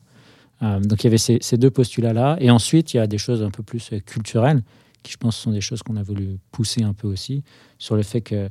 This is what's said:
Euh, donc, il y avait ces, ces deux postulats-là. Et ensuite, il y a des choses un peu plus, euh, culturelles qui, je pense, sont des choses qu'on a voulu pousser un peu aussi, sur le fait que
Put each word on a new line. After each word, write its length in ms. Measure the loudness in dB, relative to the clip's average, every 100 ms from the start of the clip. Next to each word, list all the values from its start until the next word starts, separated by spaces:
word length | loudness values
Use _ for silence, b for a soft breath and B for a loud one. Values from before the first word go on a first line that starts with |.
| b b b b b _
Euh, 180 | -2 0
donc, 220 | 2 2
il 20 |
y 40 | 4
avait 100 | 4
ces, 180 | 4 0
ces 160 | 0 2
deux 120 | 4
postulats-là. 680 | 4 0 0 0 2 2 2
Et 100 | 6
ensuite, 440 | 6 6 2 2
il 20 | 0
y 40 |
a 60 | 0
des 120 | -2
choses 240 | -2 -2
un 80 | -2
peu 120 | -6
plus, 300 | -10 -10 -8
euh, 60 | -10
culturelles 640 | -8 -8 -4 2 4 2 0 b b b
qui, 100 | -20
je 60 | -6
pense, 180 | -4 -2
sont 140 | -2
des 100 | -4
choses 220 | -4 -8
qu'on 140 | -6 -6
a 60 |
voulu 360 | -4 -4 -6 -8 -10
pousser 320 | -4 -4 0
un 120 | -2
peu 140 | -2 -4
aussi, 340 | -6 -6 -8 b b b b
sur 160 | -2
le 80 | -2
fait 200 | 0 -4
que 260 | -4 -4 -6